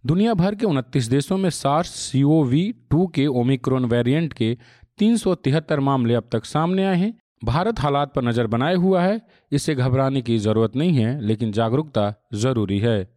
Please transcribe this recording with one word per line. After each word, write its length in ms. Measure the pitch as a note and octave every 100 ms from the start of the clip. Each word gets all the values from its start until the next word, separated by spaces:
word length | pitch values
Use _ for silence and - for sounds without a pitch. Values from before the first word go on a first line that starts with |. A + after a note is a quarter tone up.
| A#2+
दुनिया 280 | E3+ A3
भर 200 | G#3+ F#3
के 120 | G#3 A3
उनतीस 400 | C#3 A#2+ C#3+ A2+
देशों 320 | C#3 C#3 F#3+
में 120 | F#3+
सार्स 400 | - C#3 D3 F3
सीओवी 840 | - - C3 C#3 D#3+ C3+ C#3 G3 B3 _
टू 160 | D3 F#3
के 200 | D3 C#3+
ओमिक्रॉन 580 | B2 A#2+ C3+ C3 C3
वेरिएंट 480 | B2 A#2+ A#2+ D3 E3
के 260 | - A2+ A#2+ - - - -
तीन 180 | G#3 A#3
सौ 180 | F#3+
तिहत्तर 460 | F3+ C#3 D3+ D3+ D3+
मामले 340 | C3+ C3+ A#2
अब 140 | A#2+ -
तक 120 | A2+
सामने 420 | - D3 E3 F#3+ F#3+
आए 100 | F3+
हैं। 220 | G3+ A#3 _ _
भारत 360 | A2+ A#2+ D3 A#2+
हालात 340 | C#3+ C#3+ C#3+
पर 100 | C#3
नजर 220 | A#2+ A#2 A2+
बनाए 280 | A#2 C#3+
हुआ 280 | F3+ F#3 F#3+
है, 180 | F3+ A3 _ _ _
इससे 220 | C#3+ -
घबराने 480 | C#3+ B2+ C3 C3+ C3+
की 160 | A#2 A2+
जरूरत 380 | G#2 A2 A2+ B2+
नहीं 160 | E3+
है, 280 | C#3+ A2+ C#3+
लेकिन 320 | G#2+ A2 A#2
जागरूकता 640 | G#2 A2+ B2+ D#3 A2+ G#2 G#2 _
जरूरी 440 | G#2+ B2 B2 G2 G2
है। 320 | A#2 A2 F#2+